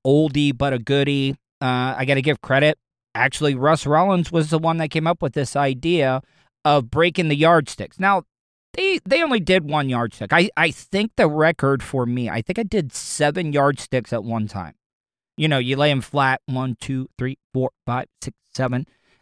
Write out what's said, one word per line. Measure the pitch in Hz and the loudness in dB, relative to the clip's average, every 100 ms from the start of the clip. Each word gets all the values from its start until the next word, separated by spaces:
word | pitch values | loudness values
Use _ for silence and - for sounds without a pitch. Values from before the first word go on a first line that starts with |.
| 135 | 2
oldie | 147 156 147 143 120 | 4 4 2 0 0
but | 143 | -2
a | 127 | -2
goodie. | 113 139 143 139 135 139 _ - | 0 0 2 0 -2 -6 _ -6
Uh, | 127 127 131 131 | -2 -2 -2 -2
I | 135 | 0
gotta | 135 | 0
give | 135 135 | 0 -2
credit. | - 135 151 - _ _ _ 110 | 0 2 2 0 _ _ _ -2
Actually, | 127 - 151 127 | -2 0 -2 2
Russ | 147 160 147 | 2 2 2
Rollins | 156 196 180 160 | 2 2 0 0
was | 165 151 | 0 0
the | 160 | 0
one | 165 165 | 0 -2
that | 156 | -2
came | 160 160 | -2 -2
up | 175 | -2
with | 147 | -4
this | 147 131 139 | -4 -4 0
idea | 139 127 165 175 135 131 - _ _ _ | -2 0 0 2 2 0 -6 _ _ _
of | 147 143 113 | 2 2 2
breaking | 151 175 185 160 | 2 2 2 0
the | 147 | 2
yardsticks. | 160 165 131 - - - | 4 4 2 -6 -10 -2
Now, | 196 190 - _ _ _ _ | 0 0 -2 _ _ _ _
they, | - 381 359 - | -4 -2 -2 0
they | 320 | 0
only | 320 233 | 0 0
did | 165 185 147 | 2 0 2
one | 151 135 | -2 0
yardstick. | 120 117 - 104 | -2 -4 -6 0
I, | 165 196 151 | 2 2 2
I | 165 | -2
think | - - 196 220 - | -2 -4 -2 0 2
the | 165 | 2
record | 151 160 160 139 135 | 4 2 2 0 0
for | - 131 120 | -2 -2 -2
me, | 123 117 | -2 -4
I | 110 | -4
think | - 208 | -4 -6
I | |
did | 214 214 135 | -2 -2 -2
seven | - - - 147 170 160 | -6 -8 -2 0 0 -2
yardsticks | 143 143 139 - 131 - | 2 2 0 -4 -4 -2
at | 117 110 | -6 -4
one | 113 104 | -4 -4
time. | 95 82 - _ _ _ _ _ - | -6 -10 -14 _ _ _ _ _ -4
You | 156 | 0
know, | 135 | 0
you | 123 135 | 0 2
lay | 147 | 2
'em | 135 | 0
flat, | - 143 131 131 - | -2 0 0 0 -4
one, | 127 131 117 | -4 -4 -6
two, | - 131 131 - | -6 -8 -8 -8
three, | 127 - _ | -8 -8 _
four, | 131 127 - - | -4 -4 -6 -6
five, | 127 - _ | -6 -8 _
six, | - - _ | -16 -16 _
seven, | - 127 123 - _ _ _ | -4 -2 -2 -6 _ _ _